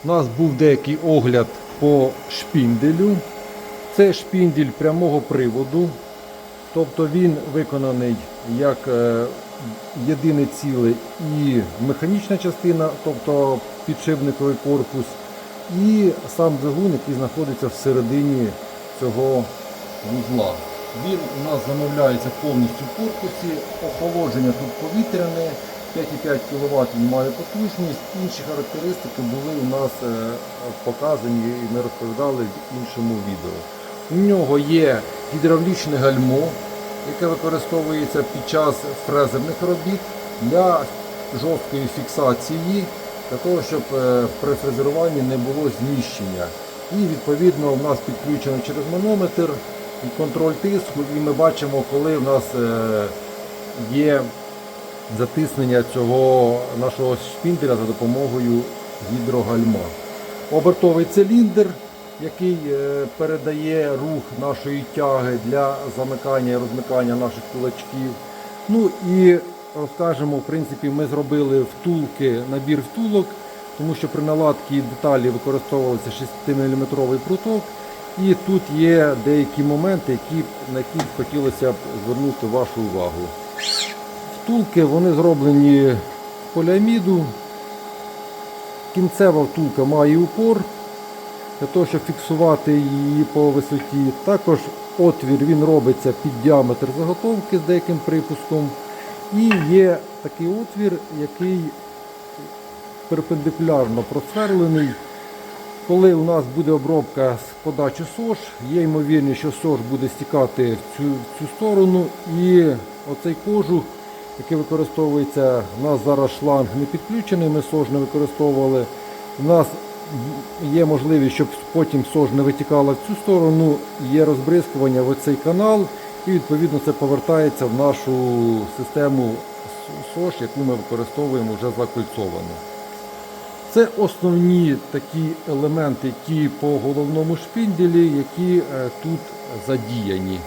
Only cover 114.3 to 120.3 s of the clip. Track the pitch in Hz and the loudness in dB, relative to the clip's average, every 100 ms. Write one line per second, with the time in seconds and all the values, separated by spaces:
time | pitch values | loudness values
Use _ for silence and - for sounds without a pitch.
114.3 | - - 160 151 156 151 - 156 147 139 | -14 -4 -4 0 -2 -2 0 2 2 0
115.3 | 147 131 123 104 104 143 139 143 139 135 | 2 4 2 -2 -4 0 2 2 2 2
116.3 | - 147 139 117 120 143 165 - 226 208 | 0 2 2 2 -2 -4 -4 -4 -6 0
117.3 | 180 160 151 147 156 123 139 135 143 143 | 0 2 0 0 -2 0 0 0 0 -2
118.3 | 143 147 135 135 131 117 - - - - | 0 2 4 4 2 0 -8 -14 -14 -14
119.3 | - 143 170 139 - - - - 139 127 | -4 4 4 4 -2 -12 -14 -10 -8 -6